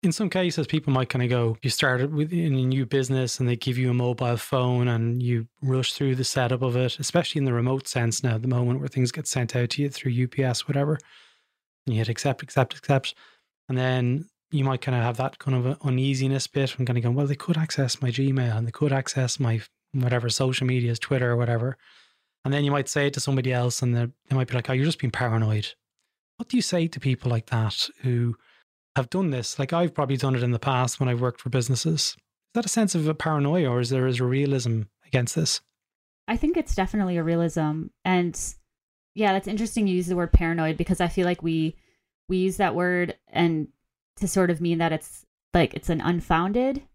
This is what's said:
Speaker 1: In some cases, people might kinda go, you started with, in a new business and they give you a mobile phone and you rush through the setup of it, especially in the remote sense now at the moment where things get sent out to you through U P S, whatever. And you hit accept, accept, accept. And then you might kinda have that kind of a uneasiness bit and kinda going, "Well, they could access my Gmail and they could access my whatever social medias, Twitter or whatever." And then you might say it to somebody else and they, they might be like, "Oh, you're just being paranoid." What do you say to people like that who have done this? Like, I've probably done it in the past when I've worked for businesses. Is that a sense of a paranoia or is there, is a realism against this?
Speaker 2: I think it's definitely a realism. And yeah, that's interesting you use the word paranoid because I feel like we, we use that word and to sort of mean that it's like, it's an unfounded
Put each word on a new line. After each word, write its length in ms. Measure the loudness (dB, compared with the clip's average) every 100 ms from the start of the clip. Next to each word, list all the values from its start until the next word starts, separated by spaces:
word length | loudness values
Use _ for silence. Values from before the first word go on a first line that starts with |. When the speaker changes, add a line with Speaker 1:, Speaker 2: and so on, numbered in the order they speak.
Speaker 1:
In 80 | 0
some 180 | 0 -2
cases, 380 | 0 0 0 0
people 260 | 0 2
might 160 | 0 0
kinda 180 | 0 2
go, 300 | 2 0 0
you 60 | -4
started 420 | 0 0 2 0
with, 180 | 0 -2
in 220 | 0 0
a 120 | 2 2
new 200 | 0 0
business 540 | 0 2 0 0 0
and 100 | 0
they 60 | 0
give 220 | -2 0
you 120 | 0
a 40 |
mobile 440 | 2 0 0 0 -2
phone 500 | 0 0 2 2 2
and 360 | 2 0 0
you 240 | 0 -2 -2 _
rush 300 | -2 0 -2
through 220 | -2 0 0
the 80 |
setup 380 | 0 0 0 0
of 140 | 0 0
it, 240 | -2 -2
especially 400 | -2 -2 0 -2
in 60 | 0
the 80 |
remote 340 | 0 0 -2 -4
sense 360 | -2 -2 0
now 120 | -2 -2
at 80 |
the 40 | 0
moment 320 | 0 0 -2
where 80 | -4
things 240 | -2 -2
get 140 | -2 -6
sent 300 | -4 -2 -2
out 160 | -2
to 100 | -2
you 80 | -4
through 220 | -4 -4
U 160 | -2 -2
P 160 | 0
S, 240 | 0 0 -2
whatever. 320 | -2 0 -2 -6 -20 -20 _ _ _ _ _ -4
And 100 | -2
you 40 |
hit 100 | -2
accept, 340 | -2 -2 -4
accept, 340 | -2 0 0 -2
accept. 380 | 0 0 0 -12 -20 _ _ _ -6
And 100 | -2
then 520 | 0 0 0 -2 -6 _ _
you 120 | -2
might 180 | 0 -2
kinda 200 | -2 0
have 160 | 0 0
that 220 | -4 -4
kind 180 | -2 0
of 80 | 0
a 120 | -2
uneasiness 640 | -2 0 0 0 0 0 -2
bit 320 | -2 -2 -2
and 80 | 0
kinda 160 | 0
going, 140 | 0 0
"Well, 120 | 0
they 80 | -2
could 220 | -2 0
access 440 | 0 0 -2 0
my 100 | -2
Gmail 460 | 0 0 2 0 0
and 100 | -4
they 40 |
could 220 | 0 0
access 460 | 0 -2 -2 -2 0
my 220 | 0 0 -4 _ _
whatever 380 | -2 0 0 0
social 380 | 0 0 0 0
medias, 320 | 0 0 -2
Twitter 320 | -2 0 2
or 60 | 2
whatever." 400 | 2 0 -2 -6 _ -20 _ _ _ _
And 100 | -2
then 100 | 2
you 60 | 2
might 200 | 2 0
say 180 | 0 0
it 60 | 0
to 40 |
somebody 320 | 0 0 2
else 300 | 0 0 0
and 140 | 0 2
they, 120 | 0 -6 _
they 60 | 0
might 120 | 0
be 60 |
like, 160 | -2 0
"Oh, 40 |
you're 120 | 0 0
just 140 | 0
being 100 | -4
paranoid." 640 | -2 0 2 2 0 -4 -12 _ _ _ _ _ _
What 100 | -2
do 100 | 0
you 40 |
say 260 | 2 0 0
to 120 | -2
people 320 | -2 0 0
like 160 | -2 0
that 420 | 0 0 -2 -6 -4
who 360 | -2 0 0 -4 _ _ _ _ _ -4
have 140 | -2
done 220 | 0 0
this? 280 | -2 -4 -4
Like, 140 | -2
I've 200 | 0 0
probably 220 | 0 -2 0
done 200 | 0 0
it 80 |
in 80 | 0
the 80 | 0
past 400 | 0 2 0 0
when 100 | 0
I've 100 | 0
worked 220 | -2 -4
for 80 | -2
businesses. 680 | -2 0 -2 0 -2 -2 -6
Is 380 | _ _ _
that 120 | -4 0
a 40 |
sense 260 | 2 2 2
of 120 | 0
a 60 |
paranoia 560 | 0 0 2 2 2 2
or 120 | 0
is 80 | 0
there, 180 | 2 2
is 140 | 2
a 40 | 0
realism 580 | 2 2 0 0 -2 -2 _ _
against 300 | 0 0 -2
this? 240 | -2 -2 _ _ _ _ _ _ -6
Speaker 2:
I 80 | -2
think 180 | 0 0
it's 200 | 0 0
definitely 420 | 0 0 0 0
a 60 |
realism. 640 | 0 2 2 0 -2 -2 -6 _ 0
And 340 | 2 2 -4 -10 -12 _ _ _ _ _
yeah, 200 | 0 2
that's 160 | 2 0
interesting 380 | -4 -2 0 2
you 80 | 2
use 120 | 0
the 80 | -2
word 160 | 4
paranoid 460 | 4 4 0 0 -2
because 240 | -2 0
I 80 | 0
feel 160 | 2 0
like 180 | 0
we, 320 | -2 0 -2 -4 _ _ _ _ -4
we 80 | 0
use 180 | 0 2
that 200 | 0 2
word 420 | 0 2 0 -4 _
and 400 | 2 2 2 -4 _ _ _ _ -6
to 120 | 0
sort 200 | 2 2
of 120 | 2
mean 160 | 0 0
that 160 | 0
it's 320 | -2 -6 -20 _ _ _
like, 200 | 2 2
it's 160 | 0 -2
an 100 | -2
unfounded 840 | 0 -2 0 0 2 0 0 -2 -10